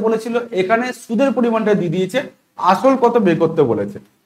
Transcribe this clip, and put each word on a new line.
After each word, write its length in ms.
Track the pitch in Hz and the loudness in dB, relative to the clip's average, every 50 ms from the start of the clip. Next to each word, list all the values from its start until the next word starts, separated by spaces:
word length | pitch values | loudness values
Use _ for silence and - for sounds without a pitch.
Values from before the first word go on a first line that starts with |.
| 202 | 0
বলেছিল, 280 | 226 226 220 - 240 233 240 233 - - 185 | 0 -2 -2 -4 -4 -4 -4 -6 -4 -4 -4
এখানে 260 | 185 185 226 226 247 254 247 - - | 0 0 0 0 0 -4 -8 -12 -8
সুদের 260 | - 226 214 277 277 226 | -4 0 0 2 2 2
পরিমাণটা 360 | 254 240 240 226 220 208 214 202 170 | 0 0 0 0 0 0 0 0 0
দিয়ে 140 | 175 170 156 | 0 -2 -2
দিয়েছে, 220 | 185 185 190 - 262 277 - - _ _ _ _ - - 180 | -2 -2 -2 -2 -4 -6 -6 -14 _ _ _ _ -2 0 2
আসল 220 | 196 - - 269 269 - 240 | 2 4 4 2 2 4 2
কত 100 | 233 233 240 202 | 2 2 2 2
বের 100 | 180 165 156 | 2 2 2
করতে 200 | 165 156 160 - 143 120 | 0 0 2 2 2 2
বলেছে। 280 | 107 104 101 101 - - - _ _ _ _ | 2 -2 -2 -6 -8 -14 -18 _ _ _ _